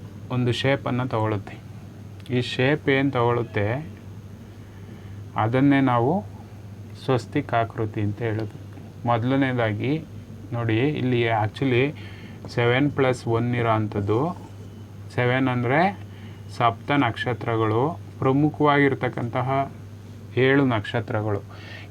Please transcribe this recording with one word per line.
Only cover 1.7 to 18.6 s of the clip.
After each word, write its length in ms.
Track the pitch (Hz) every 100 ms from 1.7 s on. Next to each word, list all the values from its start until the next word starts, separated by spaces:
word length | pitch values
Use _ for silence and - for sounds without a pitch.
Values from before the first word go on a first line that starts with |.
| - - - - - -
ಈ 60 | 123
ಶೇಪ್ 480 | 120 - 127 151 139
ಏನ್ 240 | 135 139
ತಗೊಳುತ್ತೆ, 840 | 127 120 120 117 110 104 127 156 - - - - - - - - - - - - - - 104
ಅದನ್ನೇ 440 | 113 131 143 139
ನಾವು 440 | 131 120 120 190 - - - - - - - -
ಸ್ವಸ್ತಿಕ್ 500 | - 127 - 147 139
ಆಕೃತಿ 460 | 117 113 - 110 107
ಅಂತ 220 | 104 104
ಹೇಳೋದು. 360 | 117 107 107 - - - - - 120
ಮೊದಲನೇದಾಗಿ 960 | 117 123 135 135 123 110 104 120 156 160 - - - -
ನೋಡಿ, 260 | 120 117 110 143
ಇಲ್ಲಿ 340 | 139 127 120
actually 760 | 117 113 104 - 135 120 143 147 - - - - -
ಸೆವೆನ್ 420 | - 120 123 143
ಪ್ಲಸ್ 380 | 131 135 123 117
ಒನ್ 280 | 117 120 120
ಇರೋ 140 | 117
ಅಂಥದ್ದು, 640 | 107 107 107 101 110 160 185 - - - - - - -
ಸೆವೆನ್ 340 | - 123 127 131
ಅಂದ್ರೆ 500 | 123 120 143 190 196 - - - - - -
ಸಪ್ತ 340 | 117 101 -
ನಕ್ಷತ್ರಗಳು, 1120 | 143 123 - 127 117 - 113 110 110 143 175 - -
ಪ್ರಮುಖವಾಗಿರ್ತಕ್ಕಂತಹ 1500 | 135 135 151 -